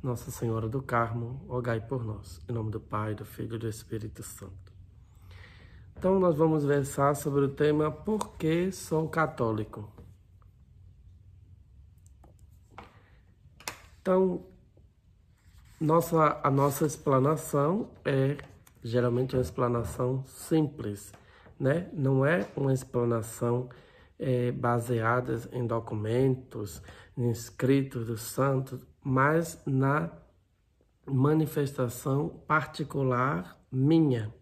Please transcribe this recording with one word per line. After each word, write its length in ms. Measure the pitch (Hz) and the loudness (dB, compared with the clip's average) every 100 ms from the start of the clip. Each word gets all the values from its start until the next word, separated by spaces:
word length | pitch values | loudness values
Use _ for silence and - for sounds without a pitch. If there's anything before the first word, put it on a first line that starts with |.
Nossa 280 | 135 120 - | -4 -6 -8
Senhora 360 | - 117 113 110 | -6 -2 -2 -2
do 140 | 135 | -6
Carmo, 640 | 135 120 110 117 117 135 - | -2 0 0 -4 -6 -10 -8
rogai 320 | 123 120 113 | -6 -2 -4
por 240 | - 131 | -4 -6
nós. 380 | 113 104 - - - | -6 -8 -12 -16 -6
Em 60 | |
nome 160 | 117 110 | -4 -4
do 100 | 107 | -6
Pai, 340 | - 107 107 | -6 -6 -4
do 80 | 101 | -6
Filho 340 | 101 - 110 113 | -10 -10 -8 -6
e 20 | |
do 100 | 113 | -8
Espírito 540 | 107 - 113 107 - | -8 -10 -10 -10 -12
Santo. 500 | 107 - 98 95 - - - - - - - - - - - - - | -16 -14 -16 -18 -20 -20 -20 -20 -20 -20 -20 -20 -20 -20 -20 -20 -20
Então, 240 | - 185 190 | -2 2 4
nós 200 | 185 147 | 4 4
vamos 260 | 160 156 | 4 4
versar 500 | 143 143 135 - 143 | 2 2 0 2 2
sobre 300 | 143 151 143 | 2 0 2
o 60 | 139 | 0
tema 400 | 139 151 151 151 | 2 2 2 0
Por 440 | 156 - 214 - - | -4 -4 -4 -4 -4
que 340 | 160 165 185 | 0 0 0
sou 340 | 190 - 160 160 | -4 -2 -2 0
católico? 840 | 165 151 - 117 107 107 - 101 - - - _ - - _ - - - - - - - - - - - - - - - - - - - - _ - - - _ - _ _ - - - - - - | 0 -2 0 -2 -2 -6 -10 -14 -18 -20 -20 _ -20 -20 _ -20 -20 -20 -20 -20 -20 -20 -20 -20 -20 -20 -20 -20 -20 -20 -20 -20 -20 -20 -20 _ -20 -20 -20 _ -20 _ _ -20 -14 -14 -14 -20 -6
Então, 460 | - 185 185 180 - - - - - _ _ _ _ _ _ - - - | 4 6 4 2 -8 -20 -20 -20 -20 _ _ _ _ _ _ -20 -20 -2
nossa, 600 | 151 165 170 165 151 - | 4 4 4 6 6 4
a 80 | 147 | 2
nossa 360 | 135 143 139 156 | 4 4 2 -2
explanação 1040 | - - 131 139 156 - 143 143 202 - - | 0 2 4 4 2 0 2 2 0 -4 -6
é 360 | 147 135 135 147 - - - - | 0 2 2 0 -10 -20 -20 -14
geralmente 540 | 117 120 120 120 131 131 | -2 2 2 0 0 0
uma 60 | |
explanação 800 | 123 - 123 120 110 - 123 131 | -2 0 0 0 -4 -4 -2 -2
simples, 880 | 135 - - 160 147 143 113 101 - - - - - - | -6 -16 0 2 2 -2 -8 -8 -14 -20 -20 -20 -20 -2
né? 320 | 131 160 185 | 0 0 -2
Não 320 | 185 135 135 | -2 2 4
é 240 | 139 175 202 - | 4 2 -2 -2
uma 160 | 139 | 0
explanação, 960 | 131 - 123 120 117 113 - 120 120 127 - - - - _ | 0 0 0 0 0 -4 -4 -2 0 -4 -14 -20 -20 -20 _
é, 320 | 135 123 123 | -2 0 0
baseada 920 | 131 120 120 113 120 113 123 123 117 - | 0 0 0 0 0 2 0 0 -6 -6
em 140 | 123 117 | -6 -2
documentos, 1160 | 117 113 110 107 120 135 127 - 117 101 - - - - - | -2 -4 -6 0 2 4 2 -4 -10 -10 -12 -18 -20 -14 -4
em 120 | 120 | -2
escritos 760 | 110 - - 131 139 135 123 113 | -2 -8 -2 2 4 2 -6 -6
dos 160 | 110 | -8
santos, 580 | - - 135 135 131 127 - _ | -8 -2 0 0 -4 -12 -14 _
mas 560 | 139 131 143 165 165 - | -2 2 4 2 -2 -6
na 460 | - 131 135 147 165 - - _ _ _ _ _ _ _ - | -2 2 2 2 -2 -10 -20 _ _ _ _ _ _ _ -2
manifestação 1200 | 131 143 160 156 156 135 135 120 - 135 135 151 - - | 2 4 4 2 0 -2 -2 -4 -2 -2 -2 -2 -8 0
particular 1120 | 156 147 - 143 139 131 123 131 165 180 - _ | 0 0 -8 -6 0 0 2 0 -2 -6 -18 _
minha 580 | 131 139 165 151 120 107 - | 2 4 6 6 2 -4 -10